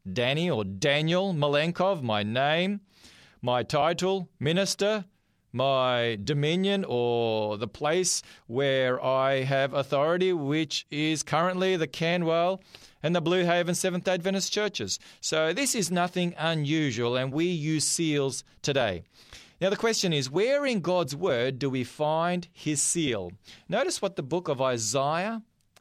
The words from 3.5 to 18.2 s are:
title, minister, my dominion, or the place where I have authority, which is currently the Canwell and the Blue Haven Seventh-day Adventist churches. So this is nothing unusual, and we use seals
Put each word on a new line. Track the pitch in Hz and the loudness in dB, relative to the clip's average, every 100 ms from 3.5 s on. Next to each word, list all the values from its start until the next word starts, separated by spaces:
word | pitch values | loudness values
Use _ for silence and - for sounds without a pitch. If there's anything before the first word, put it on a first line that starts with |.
| 123 | 0
title, | 120 151 147 170 185 190 175 - | 0 0 2 2 0 0 -4 -6
minister, | 131 170 190 - 202 214 180 _ _ _ _ | -2 0 0 0 0 0 -4 _ _ _ _
my | 117 131 135 127 123 117 110 | -2 2 2 2 2 0 -2
dominion, | 101 147 147 175 190 202 190 | -2 0 0 2 2 0 0
or | 123 120 117 117 110 107 104 | 0 2 2 2 2 0 -2
the | 110 | -6
place | - 147 170 180 - - - - | -4 0 2 0 -2 -6 -16 -8
where | 117 139 135 127 127 | -2 2 2 2 0
I | 131 131 135 135 | 0 2 2 2
have | 131 139 135 | 2 2 0
authority, | 139 139 143 151 180 185 | 0 0 2 2 2 2
which | 180 139 151 156 - - | 0 0 0 -2 -4 -6
is | 147 156 156 | -2 -2 -2
currently | - 151 175 180 185 185 | 0 0 2 0 0 0
the | 156 | -2
Canwell | - 165 180 165 165 175 190 - - - - | -2 0 0 2 2 2 -2 -8 -20 -20 -6
and | 156 175 | -2 0
the | |
Blue | 160 185 | 2 2
Haven | 175 175 175 | 4 2 2
Seventh-day | 175 185 180 185 | 0 0 -2 0
Adventist | 185 175 196 185 | 0 0 -2 -2
churches. | - 208 202 101 - - - | -2 -2 -2 -4 -6 -8 -12
So | - 156 160 | -2 0 2
this | 180 277 | 2 0
is | 262 165 | 0 0
nothing | 175 175 185 175 - | 0 0 0 -2 -2
unusual, | 156 165 143 160 147 113 120 127 | -2 0 0 2 0 0 0 0
and | 131 | -2
we | 135 175 | 0 0
use | 175 147 156 143 | 0 0 0 0
seals | - 165 147 | 0 0 0